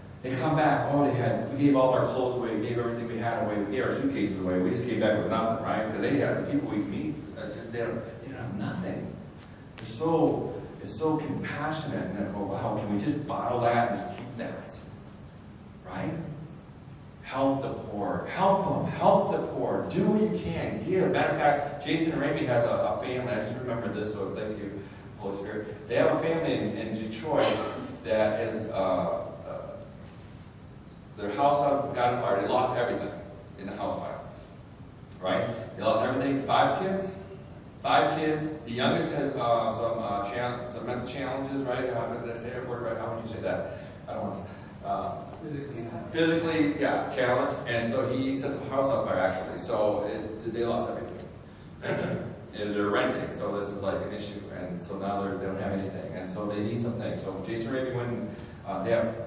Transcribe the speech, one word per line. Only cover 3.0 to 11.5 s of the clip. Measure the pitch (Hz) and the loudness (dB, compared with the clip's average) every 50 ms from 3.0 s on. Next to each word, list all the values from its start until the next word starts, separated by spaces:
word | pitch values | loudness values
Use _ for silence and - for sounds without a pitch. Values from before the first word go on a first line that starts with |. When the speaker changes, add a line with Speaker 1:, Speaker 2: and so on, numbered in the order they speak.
| 113 | -4
Speaker 1:
we | 113 113 | -4 -2
had | 110 104 - - - 110 | -2 0 0 0 0 0
away, | 104 104 104 101 | 0 0 0 0
we | - - | 0 0
gave | 98 - | 0 2
our | - 101 | 2 2
suitcases | - - - - 104 104 98 92 92 | 2 2 2 2 2 2 2 2 0
away, | 92 90 90 92 | 0 2 2 4
we | 90 - | 4 4
just | - - - | 2 2 0
came | - - 104 | 0 2 4
back | 107 107 107 | 4 4 4
with | - - - | 4 2 2
nothing," | 110 110 110 113 113 - - | 2 2 2 2 0 0 0
right? | - - 107 - | 0 0 0 0
Because | - - 104 | -2 -2 0
they | - - 143 | 2 2 4
had, | 143 - - - - - | 4 4 4 2 0 0
the | 143 | 0
people | 143 - - - | 0 0 0 0
we | 107 | 0
meet, | 104 - - - - - - - - - - - | 0 0 0 -2 -2 -2 -4 -4 -6 -8 -10 -10
uh, | - - | -8 -8
just, | - - - - 117 117 | -8 -8 -8 -8 -6 -4
they | 117 | -2
don't, | 117 120 117 113 113 - - - | -2 -2 -2 -4 -6 -8 -10 -10
they | - | -10
don't | 135 - | -10 -10
have | - 117 101 98 104 | -8 -8 -6 -4 -4
nothing. | 101 95 - - 92 98 98 - - - - - - - - - - - - - - - - - | -4 -4 -2 -4 -4 -4 -4 -4 -6 -8 -8 -10 -12 -14 -14 -16 -16 -16 -16 -16 -16 -16 -14 -12
It's | - - - | -10 -8 -6
so, | - 156 160 170 156 151 135 - - - - - - - - - - | -2 2 4 4 6 6 6 4 2 -2 -4 -4 -6 -10 -10 -12 -12
it's | - - - | -10 -8 -4
so | - 160 156 156 | 0 2 2 2
compassionate, | - - - 135 - - - | 2 0 -2 -4 -4 -2 -4